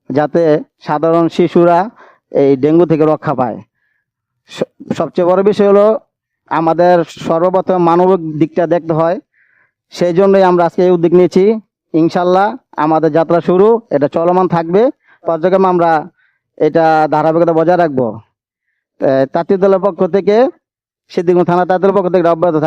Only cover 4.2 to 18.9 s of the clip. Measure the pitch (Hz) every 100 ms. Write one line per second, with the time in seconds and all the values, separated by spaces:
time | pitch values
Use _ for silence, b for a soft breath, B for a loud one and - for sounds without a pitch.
4.2 | _ _ _ - - _ - - 160 -
5.2 | 175 185 196 208 202 202 208 220 - _
6.2 | _ _ _ 147 165 160 175 175 160 -
7.2 | - 165 180 185 180 185 170 170 180 190
8.2 | 160 151 156 - 170 170 160 160 165 202
9.2 | - _ _ _ _ _ _ - 175 170
10.2 | 196 196 185 175 170 - 180 180 165 175
11.2 | 175 190 196 220 - _ _ 165 165 185
12.2 | 180 185 202 254 _ - 151 160 156 151
13.2 | 160 170 - 180 208 233 - 143 139 175
14.2 | 170 180 185 170 165 185 254 - b b
15.2 | - 165 175 190 190 180 170 160 151 _
16.2 | _ _ _ - 156 165 160 156 156 151
17.2 | 156 160 170 160 165 180 170 131 120 107
18.2 | - _ _ _ _ _ _